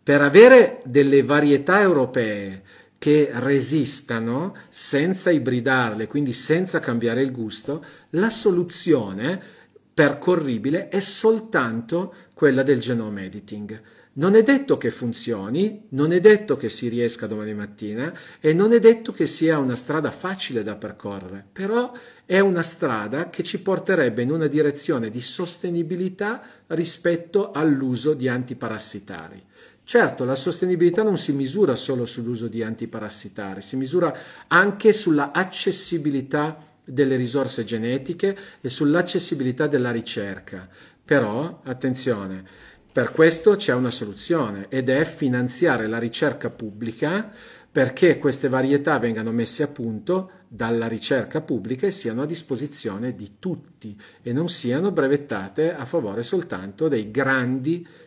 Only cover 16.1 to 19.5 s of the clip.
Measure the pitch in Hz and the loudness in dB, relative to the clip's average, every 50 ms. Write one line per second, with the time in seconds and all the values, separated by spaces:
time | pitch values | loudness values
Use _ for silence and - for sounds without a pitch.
16.1 | 175 180 170 214 214 208 208 208 139 - - 110 - - 123 120 113 120 120 113 | 4 8 8 8 8 8 4 -2 -4 -2 -2 -4 -4 -4 -4 -4 -2 0 0 0
17.1 | - - - 104 107 107 107 107 107 104 104 104 - - 107 104 104 113 135 165 | -2 -2 -6 -6 -6 -6 -6 -8 -8 -8 -10 -12 -12 -10 -10 -8 -6 -6 -6 -8
18.1 | - - - - - - - 156 160 170 202 220 233 233 196 226 233 226 - - | -8 -12 -20 -20 -8 0 2 2 4 4 4 6 6 8 8 8 8 6 2 -8
19.1 | 196 - 165 156 - - 160 160 | -4 -2 -2 -2 0 2 2 2